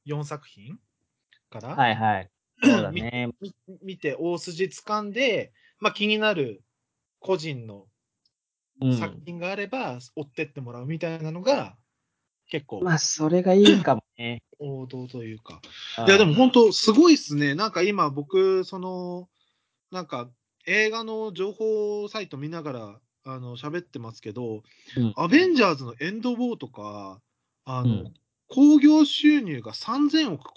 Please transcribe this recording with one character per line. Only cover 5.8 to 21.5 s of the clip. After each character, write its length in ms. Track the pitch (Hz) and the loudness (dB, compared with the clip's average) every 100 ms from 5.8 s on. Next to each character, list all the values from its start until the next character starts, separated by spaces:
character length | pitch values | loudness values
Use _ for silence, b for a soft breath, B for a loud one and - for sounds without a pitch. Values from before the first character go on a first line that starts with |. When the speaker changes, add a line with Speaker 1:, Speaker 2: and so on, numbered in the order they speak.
Speaker 1:
ま 100 | 208 | -6
あ、 20 | |
気 140 | 202 208 | -2 -2
に 120 | 214 | 0
な 140 | 214 | 0
る 300 | 185 131 101 _ _ _ _ _ _ | 0 -4 -8 _ _ _ _ _ _
個 180 | - 190 | -4 -4
人 300 | 156 131 113 | -4 -10 -12
の 200 | 101 95 _ _ _ _ _ _ _ _ _ | -18 -20 _ _ _ _ _ _ _ _ _
Speaker 2:
う 80 | 131 | -2
ん。 80 | 123 | -2
Speaker 1:
作 160 | 101 - | -4 -10
品 140 | 160 175 | -16 -10
が 140 | 175 | -10
あ 40 | 202 | -8
れ 120 | 202 | -8
ば、 320 | 262 214 123 - - | -8 -8 -10 -14 -14
追 60 | |
っ 60 | 147 | -12
て 180 | - 151 | -10 -10
っ 60 | |
て 80 | - | -10
も 120 | 123 | -14
ら 80 | 120 | -12
う 60 | 127 | -10
み 120 | 160 | -6
た 160 | 170 | -6
い 80 | 165 | -6
な 80 | 156 | -8
の 120 | 165 | -4
が、 340 | 202 277 107 - _ _ _ _ _ _ _ | -2 -2 -4 -14 _ _ _ _ _ _ _
結 160 | 160 - | -10 -8
構、 140 | 104 | -6
Speaker 2:
ま 140 | 180 | 0
あ、 40 | 160 | 0
そ 300 | - - 156 | 0 -2 0
れ 140 | 175 | 2
が 120 | 185 | 4
い 80 | 185 | 8
い 200 | 202 202 | 8 6
か 120 | 156 | 4
も 80 | 120 - - | -2 -4 -12
ね。 240 | 117 117 - | -10 -10 -14
Speaker 1:
<clears throat> 80 | - | -16
王 280 | 143 135 131 | -12 -12 -12
道 200 | 131 127 | -14 -12
と 160 | 127 | -12
い 120 | 113 | -14
う 40 | 110 | -14
か。 220 | - - B B B - | -18 -20 B B B 0
Speaker 2:
あ 60 | |
あ。 40 | 117 | 6
Speaker 1:
い 40 | |
や、 80 | 196 | 6
で 60 | |
も 100 | 196 | 6
本 160 | 160 254 | 6 6
当 220 | 247 226 | 8 6
す 180 | - - | 6 4
ご 180 | 220 349 | 8 8
い 60 | |
っ 20 | 302 | 6
す 200 | - 147 | 2 -2
ね。 180 | 147 | 0
な 140 | 143 214 | 0 -2
ん 20 | |
か 120 | - | 0
今 280 | 185 202 151 | 0 2 0
僕、 540 | 139 147 190 190 190 | -2 -2 2 2 2
そ 160 | 185 190 | -2 -8
の、 480 | 180 185 180 180 185 _ _ _ _ _ _ | -10 -8 -10 -10 -14 _ _ _ _ _ _
な 100 | 185 | -12
ん 40 | 165 | -10
か 220 | 131 123 120 _ _ - | -10 -10 _ _ _ -4
映 240 | 196 214 | 0 0
画 140 | 220 | -2
の 280 | 220 220 220 | -8 -8 -8
情 200 | 175 190 | -6 -6